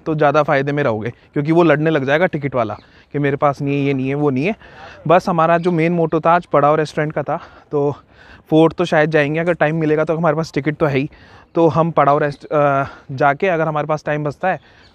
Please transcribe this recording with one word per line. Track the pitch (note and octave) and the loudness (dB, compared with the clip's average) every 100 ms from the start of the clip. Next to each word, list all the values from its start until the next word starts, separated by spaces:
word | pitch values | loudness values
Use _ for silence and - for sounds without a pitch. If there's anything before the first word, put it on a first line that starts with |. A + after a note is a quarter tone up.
| - | -6
तो | |
ज़्यादा | D#3 D3 D3 | 0 2 2
फ़ायदे | D3 C#3 C#3 | 2 0 0
में | C#3+ | -2
रहोगे, | C#3 A2 A2 | -2 -2 -6
क्योंकि | - _ D3+ C#3+ | -12 _ -6 0
वो | E3 | 4
लड़ने | E3+ C#3+ D#3 | 4 4 2
लग | D#3 | 0
जाएगा | C3+ D3+ F3+ | 0 0 0
टिकट | D#3 C3+ | -2 -4
वाला | B2+ G#2+ G#2+ - _ _ | -4 -4 -6 -16 _ _
कि | D3 | -4
मेरे | C#3+ C#3 | -2 0
पास | D3 C#3 | 0 0
नहीं | C#3+ C#3+ | -2 -2
है, | C#3 | -2
ये | |
नहीं | C#3 C3 | -2 -4
है, | |
वो | C#3+ D3 | -2 0
नहीं | B2+ | 0
है। | E3 A3 - - - - - | -2 -6 -12 -20 -20 -6 2
बस | F3 G3+ | 2 2
हमारा | E3+ D#3+ E3+ | 0 2 2
जो | F3+ | 0
मेन | E3+ E3 | 0 0
मोटो | F3 D#3+ E3 | 0 0 0
था | E3 | 2
आज | F3 - | 0 2
पड़ाव | D3 C#3+ | 2 2
रेस्टोरेंट | D#3 D3+ - D3+ | 2 -2 -4 -6
का | D#3 | -6
था, | C#3+ D#3+ - - _ | -6 -8 -10 -20 _
तो | D3 C#3+ C3+ _ _ - - - | -2 -2 -4 _ _ -20 -20 0
फोर्ट | D#3 D#3+ | 4 4
तो | - | 2
शायद | F3 E3 D#3 | 0 0 2
जाएंगे, | D#3 C#3+ D#3 | 2 0 -2
अगर | E3+ | -2
टाइम | E3+ D3+ E3 | 0 0 0
मिलेगा | D#3 D3+ | 0 0
तो, | D#3 D#3+ | 0 0
हमारे | E3 D#3 | 0 -2
पास | D#3+ | -4
टिकट | D3 C#3+ D3+ | -4 -4 -2
तो | D#3 | -2
है | C3+ | 0
ही, | D3+ - - - - | -4 -8 -20 -20 -8
तो | E3 E3 | 0 2
हम | D3+ E3 | 2 0
पड़ाव | D#3 C#3+ D3 | 2 2 2
रेस्ट-, | D3+ C#3+ - | 0 -6 -4
अ, | D3+ C#3+ C#3 C#3 - - | 0 2 0 -4 -10 -12
जाके | C3 D3 C#3 F#3+ | 0 0 2 0
अगर | E3 D#3+ | 0 -2
हमारे | D3+ D3 | -4 -4
पास | D3+ | -4
टाइम | - D3+ | -4 -4
बचता | D3+ - F#3 | -4 -4 -4
है | E3 - _ _ | -4 -8 _ _